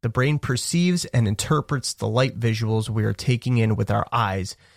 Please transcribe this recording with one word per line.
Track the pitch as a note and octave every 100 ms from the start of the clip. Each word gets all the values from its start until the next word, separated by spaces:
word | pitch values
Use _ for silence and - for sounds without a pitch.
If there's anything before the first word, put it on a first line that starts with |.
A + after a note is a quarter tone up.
The | A#2+
brain | A#2 B2+ D3+
perceives | - B2+ - E3+ F3+ F3+ -
and | B2 A2
interprets | G#2+ - D3+ - C#3+ -
the | - G#2+
light | A2+ C3+ -
visuals | A#2 A2 A2+ A2+ A2+
we | A2+ G#2+
are |
taking | G#2 - B2 B2+ B2
in | A2+ G#2+
with | G#2
our | G#2 -
eyes | A#2+ G#2+ F#2+ F#2+ - _